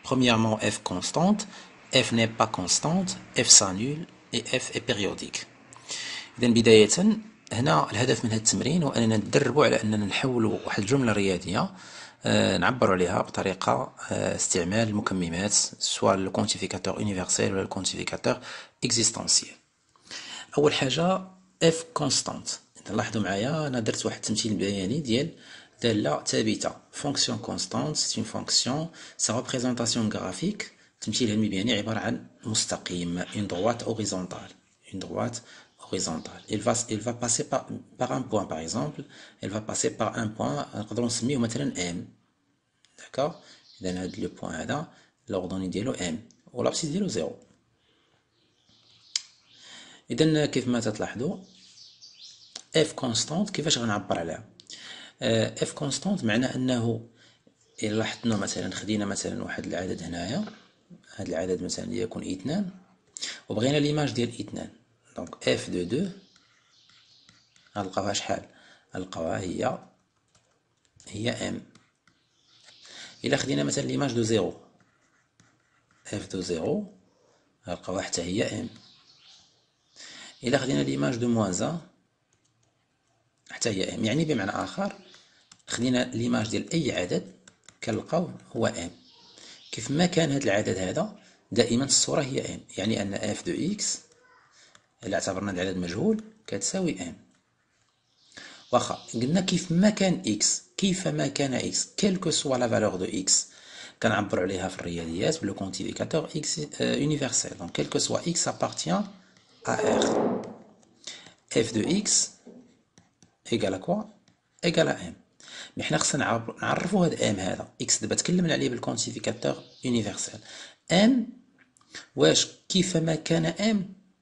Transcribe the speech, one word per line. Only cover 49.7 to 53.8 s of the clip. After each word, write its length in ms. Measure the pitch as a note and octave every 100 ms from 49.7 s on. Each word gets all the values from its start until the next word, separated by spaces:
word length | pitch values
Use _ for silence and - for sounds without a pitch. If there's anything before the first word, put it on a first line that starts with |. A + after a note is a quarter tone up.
| - - - _
إذن 340 | B2 D#3+ D#3
كيف 240 | C#3+ C#3 A#2+
ما 120 | A#2+
تتلاحظوا، 560 | A2 G#2 F2+ G#2 D3 G3 - - - - - - - - - - - - - E3
F 120 | D3+ -
constante 460 | B2+ A2+ - D#3+ G3+
كيفاش 280 | - D3+
غنعبر 400 | C3